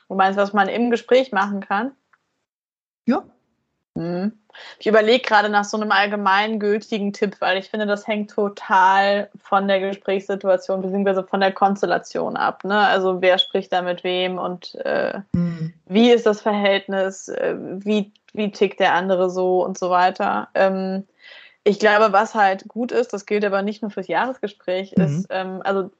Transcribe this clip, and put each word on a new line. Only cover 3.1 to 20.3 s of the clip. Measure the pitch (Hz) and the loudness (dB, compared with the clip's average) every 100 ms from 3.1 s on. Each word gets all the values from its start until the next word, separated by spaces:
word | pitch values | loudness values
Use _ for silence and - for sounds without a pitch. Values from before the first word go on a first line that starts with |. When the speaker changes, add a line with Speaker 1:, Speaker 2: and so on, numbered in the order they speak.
| 320 - _ _ _ _ _ _ 165 | -2 -2 _ _ _ _ _ _ -8
Speaker 1:
Hm. | 170 175 208 - _ - - - | -6 -4 -4 -6 _ -20 -20 -8
Ich | - | 2
überleg | 220 214 247 - | 4 4 2 4
gerade | 214 208 | 2 4
nach | 208 | 0
so | 202 214 | 0 -4
einem | 214 | 0
allgemeingültigen | 196 202 208 202 196 214 220 208 214 - 220 202 | 0 0 0 0 2 0 -2 0 -2 -2 -4 -4
Tipp, | 202 208 - | -2 -4 -2
weil | 180 190 | -2 -2
ich | 190 | -4
finde, | 214 208 | -6 -4
das | 202 214 | -4 -4
hängt | 208 208 | -6 -6
total | - 202 202 - 190 185 196 202 202 - - | -4 -4 -4 0 4 6 4 2 0 -2 -12
von | - 196 196 | -2 0 2
der | 196 | 0
Gesprächssituation | 196 196 - 190 196 196 196 185 185 190 | 0 -6 -4 -4 -2 -2 2 2 0 -4
beziehungsweise | 185 196 196 190 | -2 0 0 0
von | 185 196 | -2 0
der | 190 | 0
Konstellation | 196 196 202 175 175 - 170 165 - | 2 2 2 0 -2 -4 -6 -4 -2
ab, | - - | -2 -4
ne? | 190 208 | -2 2
Also | 190 190 185 180 | 2 2 0 2
wer | 185 190 | 2 4
spricht | - 196 190 | 2 -2 -2
da | 185 | -4
mit | 180 180 | -2 -4
wem | 185 180 185 185 | -2 -2 -2 -4
und, | 180 180 - - | -6 -8 -12 -8
äh, | - - - - 202 | -4 -2 -2 -6 -4
Speaker 2:
Mhm. | 175 175 165 160 - - | -2 -2 -4 -10 -10 -2
Speaker 1:
wie | 196 240 | 4 6
ist | 233 220 | 6 4
das | 208 | 0
Verhältnis, | 226 208 202 196 - 196 190 196 - | -2 0 2 0 0 -4 -4 -6 -10
äh, | - 170 165 | -4 -4 -4
wie, | - 190 202 214 202 _ _ | -8 -8 -2 -2 -2 _ _
wie | 208 208 | -6 -4
tickt | - 196 - | 0 -2 2
der | 180 | 2
andere | 160 190 180 185 | 2 0 0 0
so | 180 185 180 | 0 0 0
und | 180 185 | 0 -4
so | 180 | 0
weiter. | 180 185 190 202 | 2 2 0 -2